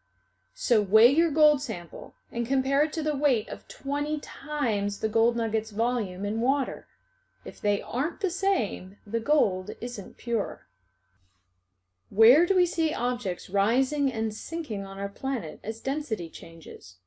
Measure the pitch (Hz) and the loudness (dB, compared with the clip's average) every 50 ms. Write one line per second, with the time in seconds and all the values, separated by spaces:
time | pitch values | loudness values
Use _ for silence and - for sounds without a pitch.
0 | _ _ _ _ _ _ _ _ _ _ _ - - - 240 214 202 180 202 220 | _ _ _ _ _ _ _ _ _ _ _ -12 0 2 2 2 4 4 6 6
1 | 226 269 285 320 339 330 277 311 302 302 294 254 - - 185 175 170 - - - | 8 8 6 4 2 2 4 6 6 6 6 2 -2 -6 -6 -6 -8 -10 -12 -12
2 | - - - _ _ _ - 233 233 240 269 269 262 269 277 285 302 302 - 330 | -12 -12 -16 _ _ _ -6 -6 -2 0 0 0 0 2 2 2 2 2 0 -2
3 | 277 302 285 262 294 285 247 214 - - - - - - - - - 269 285 285 | -2 -2 0 2 2 2 2 2 0 -4 -10 -10 -10 -16 -20 -10 -6 -4 -2 -2
4 | 294 302 311 302 - - - - 277 302 302 294 269 226 208 202 202 202 202 - | 0 -2 -2 -4 -6 -10 -14 -14 -10 -8 -4 -2 0 0 0 0 0 -2 -2 -2
5 | 220 214 214 226 226 240 214 233 226 220 208 220 220 - 208 208 233 247 254 240 | -4 0 2 2 2 4 2 0 -2 0 0 -2 -2 -4 -2 -2 0 0 0 0
6 | 202 185 180 185 202 202 220 226 233 254 285 285 240 190 151 - - _ _ _ | -2 -4 -4 -4 -4 -2 -2 0 2 2 2 2 0 -4 -6 -10 -12 _ _ _
7 | _ _ _ _ _ _ _ _ _ 127 - - - 208 208 - - - - 254 | _ _ _ _ _ _ _ _ _ -14 -10 -2 0 0 0 0 -2 -4 -2 -2
8 | 294 339 339 - - 349 - - 381 392 392 285 214 190 180 175 185 185 196 - | -2 -2 -2 -2 -2 -2 -2 0 2 2 2 2 0 -2 -4 -8 -10 -12 -16 -16
9 | _ 202 214 226 226 285 302 302 240 196 185 185 185 - - - 240 240 - 208 | _ -4 -4 -2 2 2 4 4 4 2 0 -2 -6 -8 -8 -8 -8 -8 -6 -8
10 | 180 - - - - 233 233 214 180 - - - _ _ _ _ _ _ _ _ | -10 -10 -14 -10 -4 -2 0 0 0 -2 -6 -10 _ _ _ _ _ _ _ _
11 | _ _ _ _ _ _ _ _ _ _ _ _ _ _ _ _ _ _ _ _ | _ _ _ _ _ _ _ _ _ _ _ _ _ _ _ _ _ _ _ _
12 | _ _ 190 196 220 233 269 320 349 339 370 370 359 330 - 330 320 302 - - | _ _ 2 6 8 8 8 6 6 4 4 2 2 2 0 0 0 0 0 -2
13 | 240 247 247 - - 190 175 - - - 185 196 196 220 240 262 269 254 294 285 | -2 -2 -2 -2 -4 -4 -4 -4 -6 -2 0 2 2 4 4 2 2 2 0 0
14 | 285 269 - 220 226 220 208 - - - 330 339 311 - 214 196 196 190 190 196 | 0 0 0 0 -2 -2 -4 -6 -8 -6 -6 -6 -4 -4 -6 -6 -6 -6 -6 -6
15 | 302 202 - - 269 269 277 220 175 151 151 - - 208 220 - - 269 277 302 | -6 -6 -6 -6 -4 -4 -2 -2 -4 -6 -10 -8 -8 -8 -8 -4 -4 -4 -4 -4
16 | 294 - 220 190 170 160 - - 180 165 165 165 156 175 160 - - - - _ | -4 -4 -4 -4 -4 -8 -10 -12 -14 -12 -14 -14 -12 -12 -12 -12 -14 -18 -20 _
17 | _ | _